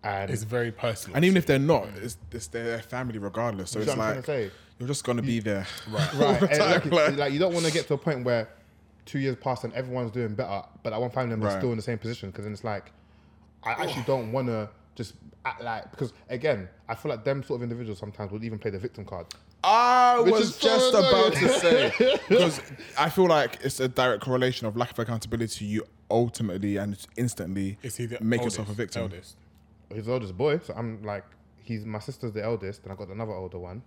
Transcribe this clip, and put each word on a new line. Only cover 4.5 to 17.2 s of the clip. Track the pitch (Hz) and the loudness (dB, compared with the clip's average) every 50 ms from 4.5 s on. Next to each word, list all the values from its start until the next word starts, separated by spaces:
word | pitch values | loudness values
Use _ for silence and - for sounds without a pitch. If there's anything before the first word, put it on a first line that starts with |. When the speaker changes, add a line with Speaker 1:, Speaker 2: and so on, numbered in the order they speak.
| - - - _ _ _ | -8 -16 -20 _ _ _
Speaker 3:
you're | 123 | -6
just | 123 143 - - | -6 -6 -4 -2
gonna | - 120 117 | -2 -2 0
Speaker 1:
You | 117 | 0
Speaker 3:
be | 135 120 117 | 0 -2 -2
there. | 104 110 101 98 98 - - - - | -2 -2 -4 -4 -4 -8 -12 -14 -12
Speaker 2:
Right. | 110 107 107 151 - - | -6 -2 -2 -2 0 2
Speaker 3:
<laughs> | |
all | 135 | 2
Speaker 1:
Right. | - 202 202 170 | 2 4 4 4
Speaker 3:
the | 202 | 4
time, | - 147 | 2 4
Speaker 1:
Exactly. | - 214 190 180 170 - 151 | 4 4 4 4 2 2 4
Speaker 3:
like | 175 165 151 151 139 | 4 4 4 4 4
Speaker 1:
Like, | 143 143 143 139 | 2 0 0 2
you | |
don't | 151 180 185 170 | 2 2 2 2
wanna | 175 165 160 | 2 0 2
get | 151 165 143 | 0 0 0
to | - 147 | 0 -4
a | 135 | -2
point | - 165 151 127 120 | 0 -2 -4 -2 0
where | 123 120 117 110 - - - _ _ _ _ _ _ _ _ - | 0 0 0 0 -4 -10 -20 _ _ _ _ _ _ _ _ -20
two | - - 143 | -8 -4 -2
years | 135 135 127 | -2 -2 -2
pass | - - 135 127 - - | -2 -4 -4 -4 -4 -6
and | 113 113 | -8 -6
everyone's | 123 131 127 127 127 123 113 | -6 -6 -4 -4 -4 -4 -4
doing | 101 123 120 110 107 | -4 -4 -4 -4 -4
better, | 98 - 87 98 98 - - - - | -4 -4 -4 -4 -6 -8 -10 -20 -10
but | _ 117 | _ -6
that | 107 110 | -2 -2
one | 123 120 | -2 -2
family | - 131 127 120 | -2 -2 -2 -2
member's | 117 110 107 101 98 | -2 0 0 0 0
Speaker 3:
Right. | 95 | 0
Speaker 1:
still | - 123 | 0 -2
in | 117 | -2
the | 110 104 | -2 -4
same | - 117 104 | -6 -6 -6
position, | - 110 120 - - 98 | -6 -8 -8 -8 -10 -12
'cause | 90 - 101 | -12 -10 -10
then | 107 104 | -10 -12
it's | 101 - | -8 -8
like, | 113 104 98 - - - _ _ _ _ _ _ _ _ _ _ _ _ _ - | -8 -8 -8 -10 -14 -20 _ _ _ _ _ _ _ _ _ _ _ _ _ -6
I | 113 117 | -6 -4
actually | - - 160 139 - 117 | -4 -4 -4 -4 -4 -2
don't | 143 135 131 117 110 | -2 -2 -2 -2 -2
wanna | 113 135 131 123 117 110 107 104 - _ _ _ _ | -4 -2 -2 -2 -2 -4 -4 -8 -12 _ _ _ _
just | - 120 - - - - - - _ - | -10 -10 -10 -12 -20 -20 -20 -20 _ -8
act | 131 - - | -8 -8 -6
like, | 117 120 113 107 - - | -6 -6 -6 -6 -8 -12
because | - - 131 117 - - - - | -8 -8 -8 -8 -8 -16 -10 -8
again, | 127 123 120 156 135 104 92 90 - _ _ | -8 -2 0 0 0 0 -4 -10 -16 _ _
I | - 113 | -10 -10
feel | - - - | -6 -4 -6
like | 127 110 | -6 -2